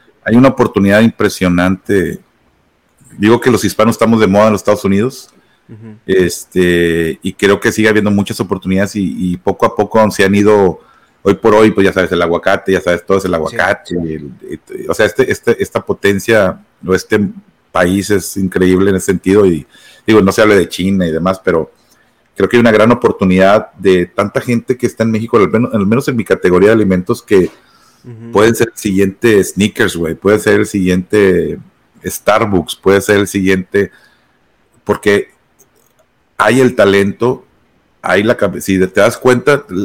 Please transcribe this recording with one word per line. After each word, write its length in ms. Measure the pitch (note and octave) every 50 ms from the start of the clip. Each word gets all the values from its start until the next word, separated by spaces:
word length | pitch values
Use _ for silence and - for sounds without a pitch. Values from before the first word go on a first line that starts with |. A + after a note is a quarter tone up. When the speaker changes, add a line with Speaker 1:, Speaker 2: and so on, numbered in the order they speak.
| _ _ _ _ -
Speaker 1:
Hay 120 | - A2+
una 120 | A#2+ C3+ C3+
oportunidad 520 | - - A#2+ G2 - G2 G2 G2 G2+ G#2+
impresionante. 1200 | A2+ A2+ - - G#2 G2 - - F#2 F2+ F2 F2 F2 F#2 F#2+ F#2 _ - G2+ F#2+ E2+ D#2 E2 - _ _ _ _ _ _ _ _ _ _ _ _ _ _ _ _ _ _ - -
Digo 220 | G2 G#2+ A#2 A#2+
que 100 | - C3
los 140 | A#2 G2+ -
hispanos 300 | G2 - - G#2+ A2+ A2+
estamos 240 | - A#2 A2 A2+ A2
de 60 | A2
moda 200 | F#2+ F#2+ G#2 G#2+
en 60 | A2
los 100 | G#2+ F#2+
Estados 220 | - - G#2 - -
Unidos. 460 | G2 G2 G2 A2 C3 C3 - - _ _ _ _ _ _ _ _ -
Speaker 2:
Ujú. 280 | A#2 G#2+ A2+ A2+ G#2+ G#2+ -
Speaker 1:
Este, 1120 | - F#2+ F#2+ F2+ E2 - - - _ - F#2 F2+ F2+ F2 F2 F2 E2+ E2 E2+ E2 D#2+ - -
y 120 | - F#2+ -
creo 260 | - G2+ G2 G2+ F#2+
que 120 | - A#2
sigue 160 | - - G#2+ A2
habiendo 220 | G#2+ G#2+ G2 G#2
muchas 300 | G2+ G2+ G2+ - G#2+ -
oportunidades 560 | G#2+ F#2 G2+ F#2 - F#2 F#2+ F#2+ G2+ G2 -
y, 360 | G#2 G2 E2+ - - F#2 F#2
y 40 | F2+
poco 300 | F2 - G2+ F#2 - A#2+
a 100 | A2 -
poco 340 | - G#2 - - A2+ A2 G2+
se 140 | F#2 - G2
han 100 | F#2+ G2+
ido, 460 | G2+ G2+ G#2 G#2+ G#2 G2 F2+ D#2 - _ _ _ _ _ _ _ _
hoy 120 | - G2+ G2
por 200 | - - A2+ G#2
hoy, 160 | A2 A2 G#2+
pues 140 | F2 G2+ G2
ya 60 | F#2
sabes, 180 | F#2 F#2+ F2+ E2+
el 100 | F2+ E2+
aguacate, 500 | F2 E2 E2+ E2 - F#2+ G2 - - -
ya 80 | F#2+ F2
sabes, 240 | E2 F2+ F2 F2 -
todo 140 | - F#2+ G2
es 60 | F#2+
el 40 | F#2
Speaker 2:
Sí. 60 | F2
Speaker 1:
aguacate, 580 | E2 D#2 D#2 - - E2+ F#2+ G2+ - - - F2
el, 380 | F2 E2 D#2+ D#2 D2+ D2 C#2 B1 - - -
el, 420 | E2+ - _ - - - - -
o 40 | F2
sea, 120 | - G#2+
este, 240 | G#2 - - C3 G2+
este, 320 | G#2 - - A#2 A2+ -
esta 220 | G2 - - - -
potencia 760 | - G2 - - G2 G2+ F#2+ - - A2+ A2 G2 F#2 - - - _ _ _ -
o 100 | E2 F#2
este 260 | F2+ - - A2 G#2+ G#2 F2+ - - - _ _ _ _ _
país 400 | - F2+ F2+ F2 F#2+ G2+ F#2 F#2
es 260 | G#2 F#2+ - - -
increíble 540 | G2+ F#2+ F#2 - F#2 F#2 F2+ F#2 F#2 F#2+ G2
en 60 | F#2+
ese 100 | F#2 -
sentido 400 | - F#2+ E2+ - F#2 F#2+ G#2 G2+
y, 180 | F#2+ E2+ D2+ C#2 _ _ - - - - _ -
digo, 140 | - A2 G#2+
no 100 | F#2+ F#2+
se 100 | G2 -
habla 140 | A2 G#2+ G#2
de 120 | G2 E2+ -
China 380 | - - F2+ G2 G2 F#2+ F2+
y 60 | E2
demás, 280 | D#2 D#2+ E2+ F#2+ F#2+ - -
pero 260 | F#2 E2+ D#2+ D#2 - _ _ _ _ _ _ _ _ _ _ _ _ _
creo 120 | - G2 -
que 80 | -
hay 40 | A#2+
una 120 | A#2 A#2
gran 180 | G#2+ G#2 G#2+ A#2
oportunidad 840 | B2 A#2+ - A2 G2 - G2+ F#2 F#2 F#2 F#2+ G2 G#2 A2 G#2+ - _
de 320 | - F#2 G2 F#2 F2+ F2
tanta 340 | - - - G2+ G2+ - C3
gente 360 | - B2 A#2+ A#2 A#2 - B2+
que 100 | - -
está 180 | A#2 - - A#2
en 80 | A2+
México, 240 | A2 G#2+ A2+ A2+ -
al 120 | A2+ G2 F2
menos, 220 | - A2 B2 -
al 140 | - G#2+ G2
menos 220 | G2 A2 C3+ - D#3
en 80 | C3
mi 80 | A2+ G2
categoría 460 | - G2 - - F#2 F2+ F2+ F#2+ G#2
de 40 | A2+
alimentos, 480 | A2 G#2+ F#2+ F#2 F2+ F2+ - A#2 -
que 260 | - - G#2+ F#2+ F2 E2 - _ _ _ _ _ _ _ _ _
Speaker 2:
Ujú. 300 | - B2 A#2 A2 A2+ A#2
Speaker 1:
pueden 240 | A#2 F#3+ G#3 A#2 A#2
ser 160 | - A#2+ A2+ -
el 40 | -
siguiente 640 | - G#2+ F#2+ F#2+ G2 F#2+ F#2+ - - A#2 A2 G2 F#2
Snickers, 500 | - - F#2 G2+ G#2+ - - A2+ F2+ -
güey, 220 | E2+ E2+ D#2+ E2
puede 240 | - - F#2+ G#2+ G#2
ser 180 | - G#2+ G#2 G2+
el 80 | G#2
siguiente 960 | - - G2+ F#2 F#2 F2+ F#2 F2+ - - G#2+ G2+ F#2+ F2+ F2 E2 D#2 F2 F#2 - - _ _ _ _ _ _ -
Starbucks, 720 | F#2 - - - - G#2 A2 A2+ G#2 G2 F2+ D#2 - -
puede 260 | - - G2 G2 G2+
ser 160 | F#2+ - G#2 G2+
el 80 | G2+ -
siguiente, 640 | - G2+ F#2+ F#2+ F#2+ F#2+ F2+ _ - G2+ G2 - _ _ _ _ _ _ _ _ _ _ _ _ _ _ _ _ _ _
porque 460 | _ - G#2 - - G#2 G2+ G2+ - _ _ _ _ _ _ _ _ _ _ _ _ _ _ _ _ _ _ _ _ _ _ -
hay 160 | - G#2+ B2 C3
el 160 | C3 B2 B2
talento 680 | A#2 G2+ G2+ G2 G2 G2+ G2+ F#2 - A2+ F#2 - - _ _ _ _ _ _ _ _ _ _ _ _
hay 200 | - F2 F2+ G2
la 140 | G#2 A2 -
cap-, 240 | - G#2 F#2+ E2+ -
si 180 | - - F#2+ F#2
te 220 | F#2 F#2 - G#2
das 180 | G2+ A#2 A#2 -
cuenta, 460 | - B2+ B2 A#2+ B2 D3 C#3+ C#3 - - F#2 F2+